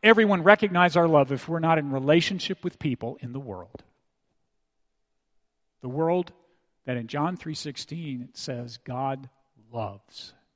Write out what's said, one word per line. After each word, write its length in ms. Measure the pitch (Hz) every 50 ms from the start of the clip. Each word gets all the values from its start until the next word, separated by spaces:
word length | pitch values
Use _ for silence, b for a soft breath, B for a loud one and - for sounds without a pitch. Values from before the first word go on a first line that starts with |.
everyone 400 | - 214 226 208 220 202 202 180
recognize 540 | 156 190 208 214 220 202 180 175 180 175 -
our 100 | 180 170
love 260 | 165 160 147 139 127
if 160 | 139 131 - -
we're 120 | 165 165
not 180 | 160 165 165 160
in 140 | 147 143
relationship 720 | 135 135 131 139 156 170 170 - 196 180 - - 190 _ -
with 140 | 180 - _
people 400 | - 151 123 - - 117 - -
in 120 | - 123
the 80 | 120 135
world? 440 | 139 123 98 92 87 98 _ - - _ _ _ _ _ _ _ _ _ _ _ _ _ _ _ _ _ _ _ _ _ _ _ _ _ _ _ _ _ _ _ _ _ _ _ _ _ _ _
The 80 | - 127
world 440 | 127 147 160 165 175 180 175 - _ _ _ _ _ _ _ _ _ _ _
that 100 | - 123
in 100 | 123 117
John 300 | 113 - 143 147 170 185
three 180 | 175 - 165 156
sixteen 680 | - - 151 131 - - _ 151 170 165 151 135 123
it 140 | 123 123 _
says 420 | - - - 135 120 123 120 117 -
God 500 | _ - 127 127 135 135 135 135 135 127 _ _ _ _ _ _ 107 113
loves. 600 | 117 117 110 98 98 101 _ _ _ - - - _ _ _ _ _